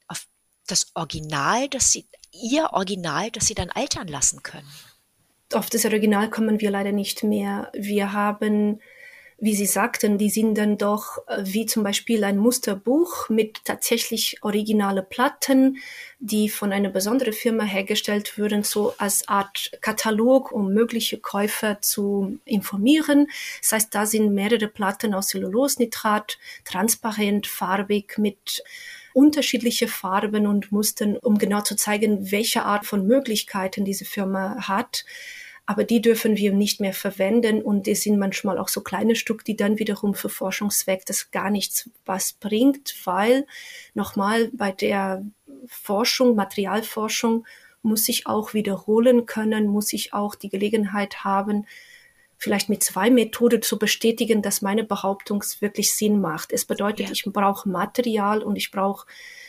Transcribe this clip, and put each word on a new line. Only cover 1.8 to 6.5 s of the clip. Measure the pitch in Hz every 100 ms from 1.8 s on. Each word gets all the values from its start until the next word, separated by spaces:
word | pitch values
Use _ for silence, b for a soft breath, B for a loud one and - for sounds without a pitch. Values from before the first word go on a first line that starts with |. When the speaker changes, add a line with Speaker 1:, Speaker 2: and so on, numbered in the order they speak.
| -
Speaker 1:
Sie, | - - - -
Ihr | - 226 285 -
Original, | - 190 196 170 147 214
das | 226 -
Sie |
dann | 220 175
altern | - 285 330 196
lassen | 143 - -
können? | - 147 143 143 - _ _ _ _ _ _
Speaker 2:
Auf | 226 -
das | 226
Original | 226 214 214 202 220
kommen | 220 220